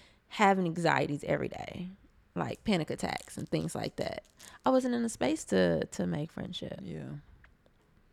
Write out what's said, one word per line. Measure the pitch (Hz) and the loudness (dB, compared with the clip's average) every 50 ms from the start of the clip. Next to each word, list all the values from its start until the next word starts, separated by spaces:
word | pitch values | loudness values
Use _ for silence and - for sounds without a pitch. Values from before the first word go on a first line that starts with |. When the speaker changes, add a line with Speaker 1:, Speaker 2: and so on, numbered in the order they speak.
| - - _ _ _ _ | -20 -20 _ _ _ _
Speaker 1:
having | - - 220 196 196 190 185 | 0 4 6 6 6 6 2
anxieties | 170 160 175 165 160 139 135 147 156 147 143 - | 0 0 0 2 2 4 2 2 0 -2 -2 -2
every | - 151 147 143 - | -2 0 0 -2 -4
day, | - - - - - - 175 180 190 - - - _ _ _ _ - | -6 -8 -10 -10 -10 -10 -10 -12 -12 -16 -20 -20 _ _ _ _ -6
like, | 180 165 - - - - | -4 -4 -4 -6 -4 0
panic | - 208 170 151 - | 2 2 2 2 0
attacks | - - - - - - - - - | -4 -4 -4 -4 -4 -4 -6 -10 -10
and | - 160 - | -10 -6 -2
things | - 160 156 160 - | -2 -2 -2 -2 -4
like | - - - - | -4 -6 -4 -4
that, | - - - - - - _ _ - - - - - - | -4 -4 -4 -4 -8 -10 _ _ -20 -20 -20 -14 -2 2
I | 262 | 4
wasn't | 262 262 254 247 240 | 4 4 4 4 2
in | 240 233 | 0 0
the | 226 | -2
space | - - 240 262 311 311 - | -2 0 0 0 0 0 -2
to, | - 202 190 - 175 165 - - | 2 4 6 6 6 4 2 0
to | - - - 180 | -2 -2 -2 -2
make | 175 170 151 151 160 | -2 -2 -2 -4 -6
friendship. | - - - - 180 - - - - - - | -6 -8 -8 -8 -8 -8 -10 -10 -10 -10 -10
Speaker 2:
Yeah. | - 165 160 - 131 147 147 - - - - - - _ _ _ _ _ _ _ _ _ _ _ _ | -10 -10 -10 -10 -10 -12 -12 -14 -18 -20 -20 -20 -20 _ _ _ _ _ _ _ _ _ _ _ _